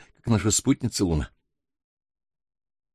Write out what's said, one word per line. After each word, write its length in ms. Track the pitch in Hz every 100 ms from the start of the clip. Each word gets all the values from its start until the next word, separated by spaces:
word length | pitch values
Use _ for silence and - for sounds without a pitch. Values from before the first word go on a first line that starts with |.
| - _
как 120 | -
наша 240 | 110 107
спутница 520 | - 127 135 120 -
Луна. 260 | 92 78 - _ _ _ _ _ _ _ _ _ _ _ _ _ _ _ _